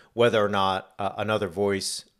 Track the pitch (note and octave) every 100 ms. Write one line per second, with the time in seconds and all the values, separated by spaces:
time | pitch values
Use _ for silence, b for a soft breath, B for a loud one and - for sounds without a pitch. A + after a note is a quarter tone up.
0 | B A2+ A#2+ G#2+ G2+ G2+ F#2+ F#2+ - -
1 | G2 - G#2 G#2+ G2 E2+ G2+ G2 - -
2 | - _